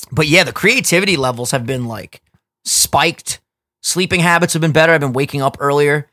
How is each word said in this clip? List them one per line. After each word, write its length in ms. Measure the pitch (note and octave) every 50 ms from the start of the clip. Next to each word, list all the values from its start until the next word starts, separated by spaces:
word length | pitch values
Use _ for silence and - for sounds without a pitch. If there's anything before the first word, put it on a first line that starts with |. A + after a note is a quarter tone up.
| - -
But 160 | - C3+ D#3 D3
yeah, 160 | D3 F#3 F3+
the 80 | C3
creativity 640 | A2+ - - G3+ A#3+ C4 F#3 - - F3 G3 G3+ F#3
levels 360 | D3 C3+ B2+ B2 A#2 B2 -
have 140 | - C3+ A#2
been, 200 | A#2 C3+ B2+ B2 A#2
like, 340 | A2+ G#2 F2 - - - _ _ _ _ _ _ _ _ _
spiked. 720 | - - - - - - D3 D3+ E3+ E3 - - - - - _ _ _ _ _ _ _ _
Sleeping 380 | - - - F3 F#3+ F3 G3 F3+
habits 340 | E3 F3 E3+ E3+ F3 F3 -
have 80 | D#3+
been 100 | D#3+ E3
better. 220 | C#3+ D#3+ D#3 E3 E3
I've 60 | D#3
been 140 | C#3+ C#3 A#2+
waking 280 | C3 C#3+ C#3 - C#3+
up 160 | C3+ C#3 C#3 -
earlier. 480 | C#3+ C#3+ C#3+ C#3+ D3 C#3+ C#3+ D3+ C#3+ -